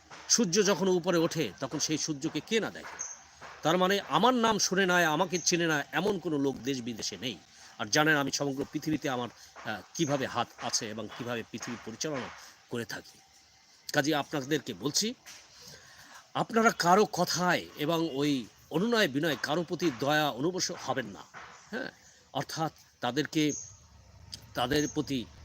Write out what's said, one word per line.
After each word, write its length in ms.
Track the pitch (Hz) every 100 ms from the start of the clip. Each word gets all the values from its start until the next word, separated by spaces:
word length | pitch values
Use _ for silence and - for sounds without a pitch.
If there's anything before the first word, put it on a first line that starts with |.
| - - -
সূর্য 380 | - 208 185 196
যখন 220 | 202 190
উপরে 300 | 185 165 175
ওঠে, 340 | 165 160 117 -
তখন 180 | 135 151
সেই 200 | - 156
সূর্যকে 420 | - 143 156 151
কে 200 | - 220
না 100 | 147
দেখে? 280 | - - - - - - - - -
তার 160 | 147 180
মানে 220 | 185 202 -
আমার 260 | 143 233
নাম 240 | 254 226 208
শুনে 280 | - 180 190
না, 240 | 180 165
আমাকে 280 | 151 180 175
চেনে 280 | - 170 170
না, 180 | 151 139
এমন 260 | 151 190 196
কোনো 200 | 170 147
লোক 180 | 139 123
দেশ 240 | 117 135
বিদেশে 380 | 117 110 - 95
নেই। 200 | 120 95 - - - -
আর 80 | 110
জানেন 300 | 151 156 151
আমি 140 | 135
সমগ্র 320 | - 143 135 -
পৃথিবীতে 380 | 151 156 156 147
আমার, 180 | 123 120 - - -
আহ, 160 | - 104 -
কিভাবে 320 | - 151 139 110
হাত 220 | 117 117 -
আছে 280 | 123 - 110
এবং 180 | 107 104 -
কিভাবে 240 | 120 120 104
পৃথিবী 260 | 113 - 113
পরিচালনা 440 | - 110 156 139 104 - - - -
করে 140 | 120
থাকি। 340 | 113 - - - _ - _ _ _ - -
কাজেই 220 | 147 139
আপনাদেরকে 600 | 147 135 151 131 151 -
বলছি, 400 | 95 127 - 214 254 - - - - - - - - - - -
আপনারা 360 | 135 - 220 226
কারো 340 | - 175 185
কথায় 640 | 208 - 175 151 180 147 85 -
এবং 320 | 147 165 165
ওই 340 | 131 147 135 104 - -
অনুনয় 380 | 160 226 226 185
বিনয়, 280 | 131 165 131
কারো 200 | - 156
প্রতি 280 | 175 170 175 117
দয়া 300 | 139 151 151
অনুবশ 400 | 117 160 185 -
হবেন 360 | - - 127 113
না। 160 | 85 - - - - -
হ্যাঁ, 200 | 214 - - - - _
অর্থাৎ 400 | 135 143 151 160 - - -
তাদেরকে, 520 | 123 127 139 160 151 139 - - - - - - - - -
তাদের 340 | - 123 147 147
প্রতি, 360 | 156 131 135 104 -